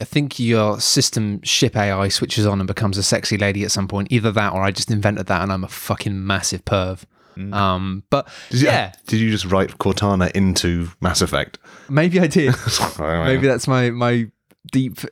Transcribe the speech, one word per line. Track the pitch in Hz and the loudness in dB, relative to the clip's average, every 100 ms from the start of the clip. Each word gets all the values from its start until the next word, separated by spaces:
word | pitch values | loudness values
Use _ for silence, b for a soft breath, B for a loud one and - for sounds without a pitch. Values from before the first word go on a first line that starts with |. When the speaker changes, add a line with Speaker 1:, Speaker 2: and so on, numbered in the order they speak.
Speaker 1:
I | |
think | - 151 143 - | -2 -2 -2 -2
your | 117 113 107 101 | 2 2 2 0
system | - - 131 - 107 101 | 0 2 2 0 -2 -4
ship | - - 123 110 | -2 0 2 2
A | 101 | 0
I | 98 98 | 0 0
switches | - - - | 0 -2 2
on | 104 98 | 2 2
and | 95 | 0
becomes | - 107 98 | -2 -2 0
a | |
sexy | 95 107 - 104 | 0 0 0 0
lady | 101 98 | 0 0
at | 98 | -2
some | - 95 | -2 -2
point. | 101 98 | -4 0
Either | 120 110 | 0 2
that, | 104 101 | 0 0
or | 92 | 0
I | 95 | -2
just | 95 - | -2 -2
invented | 110 104 107 92 | 0 0 -2 -2
that, | 92 | -2
and | 95 | 0
I'm | 92 | -2
a | 95 | -6
fucking | - - 92 107 98 98 | -10 -6 -4 -4 -4 -2
massive | 95 - 92 | -2 -2 -6
perv. | - 101 92 92 - b b - | -2 0 0 -6 -14 b b -12
Speaker 2:
Mm. | 98 | -6
Speaker 1:
Um, | 101 98 92 95 95 - | 0 2 0 -2 -6 -2
but | 139 - B B | -2 -2 B B
Speaker 2:
Did | 123 | 2
you, | 143 | 4
Speaker 1:
yeah. | 190 98 - - | 2 -2 -8 -2
Speaker 2:
did | 110 | 0
you | 113 | 2
just | 104 90 | 0 0
write | 95 98 - | 0 0 0
Cortana | 98 95 101 98 90 | -2 0 2 2 2
into | 95 95 90 87 85 85 - | 2 2 2 0 -2 -4 -4
Mass | 87 87 | -2 0
Effect? | 85 73 71 - B B B | 0 0 -4 -10 B B B
Speaker 1:
Maybe | 139 175 180 | 2 2 4
I | 170 | 4
did. | 180 139 127 | 4 2 0
Speaker 2:
<laughs> | - - | -2 -2
Oh, | 85 - | -2 -2
yeah. | 78 82 | -2 0
Speaker 1:
Maybe | 80 131 135 | 2 2 2
that's | 123 - | 0 0
my, | 127 123 | 0 0
my | 120 120 120 110 _ _ _ - | 0 0 0 -2 _ _ _ -4
deep | 135 131 - - | -2 -2 -6 -14